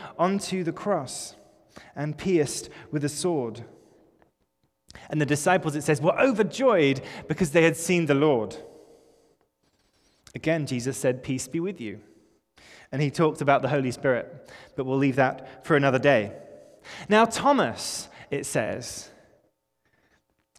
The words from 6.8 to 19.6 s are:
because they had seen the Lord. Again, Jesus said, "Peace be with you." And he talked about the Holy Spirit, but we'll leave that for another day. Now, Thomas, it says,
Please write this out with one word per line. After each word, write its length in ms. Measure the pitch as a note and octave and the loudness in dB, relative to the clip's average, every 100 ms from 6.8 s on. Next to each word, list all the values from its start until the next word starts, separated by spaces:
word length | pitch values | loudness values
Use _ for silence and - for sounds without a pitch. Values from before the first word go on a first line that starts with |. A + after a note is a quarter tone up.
| C#3 C3+ - - - | 4 2 -4 -14 -8
because 240 | C#3+ E3 | -2 2
they 100 | E3 | 4
had 140 | D#3+ D#3+ | 4 2
seen 300 | - F3 D3+ | 0 0 2
the 80 | |
Lord. 420 | C#3 D#3 A#2+ G2+ - - - - - _ _ _ _ _ _ _ _ _ _ _ _ - | 2 4 2 -2 -8 -16 -20 -20 -20 _ _ _ _ _ _ _ _ _ _ _ _ -18
Again, 320 | - D#3+ D#3+ C#3 | -6 -2 -2 -2
Jesus 300 | B2 B2 B2+ | -4 -4 -2
said, 260 | C3+ B2 | -2 -2
"Peace 240 | - C3 - | -4 -6 -4
be 140 | E3 | -4
with 200 | F#3 F#3+ | -4 -6
you." 200 | G#2+ G2+ - _ _ _ _ _ - - - | -10 -12 -18 _ _ _ _ _ -20 -20 -8
And 80 | C#3 | -2
he 80 | C#3+ | 0
talked 320 | D3+ D#3 D3 | 2 2 2
about 220 | C#3 C#3 | 2 4
the 60 | - | 2
Holy 240 | C#3+ B2+ | 0 -2
Spirit, 580 | A#2+ C#3 A#2+ - - - - - | -2 0 0 -2 -14 -20 -20 -12
but 100 | - | -8
we'll 140 | C3 C3+ | -2 2
leave 160 | C#3 | 2
that 500 | B2+ C3 - - - | 4 2 0 -12 -14
for 120 | - D3 | 0 4
another 240 | C#3 B2+ | 4 4
day. 320 | C#3+ B2 G#2 - - - - - - - - | 4 4 2 -8 -18 -20 -20 -20 -20 -16 2
Now, 160 | G#3+ | 4
Thomas, 840 | A3+ - B3 C4+ C3 G#2 - - - - - | 4 2 2 2 2 -2 -8 -10 -12 -18 -8
it 140 | C#3 C#3 | -6 -2
says, 640 | C3 G#2 G2 - - - - _ _ _ _ | -2 -2 -6 -10 -14 -16 -20 _ _ _ _